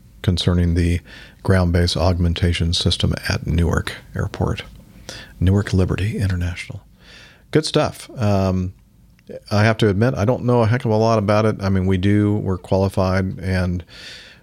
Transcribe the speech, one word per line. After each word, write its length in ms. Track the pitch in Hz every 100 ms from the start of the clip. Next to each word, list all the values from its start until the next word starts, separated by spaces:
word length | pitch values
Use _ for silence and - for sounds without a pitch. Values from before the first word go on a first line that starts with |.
| - -
concerning 520 | - 87 - 87 87
the 260 | 85 85 87 - - - -
ground-based 520 | - 95 87 85 87 73
augmentation 760 | 87 90 87 85 87 85 85
system 420 | 87 90 - 87 82 -
at 180 | 92 -
Newark 460 | 80 85 - - - - 98
Airport. 480 | 101 - - 98 - - - - - - - -
Newark 340 | 90 98 101
Liberty 460 | 92 87 92 101 214
International. 640 | 98 90 87 87 - - - - - - - - -
Good 120 | 156
stuff. 460 | 156 151 139 - - 311
Um, 540 | 104 98 95 92 92 - _ _ - _ - - -
I 100 | 104
have 140 | 113 107
to 100 | 110
admit, 260 | 95 120
I 100 | 107
don't 200 | 104 123
know 180 | 120 123
a 40 | 110
heck 180 | 123
of 60 | 117
a 60 | 110
lot 220 | 113 110
about 240 | 101 104
it. 180 | 110 -
I 60 | 98
mean, 180 | 95 92
we 100 | 92
do, 420 | 98 104 104 104
we're 200 | 98 92
qualified 800 | - 95 95 101 92 92 95 -
and 460 | 95 92 90 87 - - - - - -